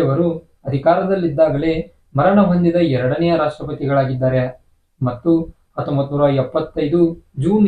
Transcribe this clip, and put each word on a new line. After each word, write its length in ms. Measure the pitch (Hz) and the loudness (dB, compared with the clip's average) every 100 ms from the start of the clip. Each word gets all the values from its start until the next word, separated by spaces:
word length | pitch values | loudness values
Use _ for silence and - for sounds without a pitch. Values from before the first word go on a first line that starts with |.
ಅವರು 220 | 139 143 175 160 - _ 135 | 2 0 0 -4 -10 _ -6
ಅಧಿಕಾರದಲ್ಲಿದ್ದಾಗಲೇ 1040 | 135 156 180 190 190 170 143 156 139 165 160 - _ _ 135 | -2 2 2 0 -2 -2 0 0 2 -2 -2 -6 _ _ 0
ಮರಣ 200 | 165 202 190 | 2 4 4
ಹೊಂದಿದ 300 | 175 170 175 160 123 | 2 2 2 2 0
ಎರಡನೆಯ 360 | 127 147 170 160 | 0 0 0 0
ರಾಷ್ಟ್ರಪತಿಗಳಾಗಿದ್ದಾರೆ 1000 | 151 - 139 - 139 139 131 127 131 127 127 - _ _ _ _ | -2 -4 -10 -6 -2 0 0 -2 0 0 -2 -8 _ _ _ _
ಮತ್ತು 320 | 127 120 170 165 160 - _ - | -4 -2 0 0 -2 -12 _ -10
ಹತ್ತೊಂಬತ್ತು 380 | 139 139 139 143 | -4 -4 -2 0
ನೂರ 120 | 143 135 | 2 2
ಎಪ್ಪತ್ತೈದು 580 | 127 160 156 160 147 170 170 170 _ - | -2 -4 -4 -4 -2 2 0 -2 _ -6
ಜೂನ್ 220 | 160 214 | 0 2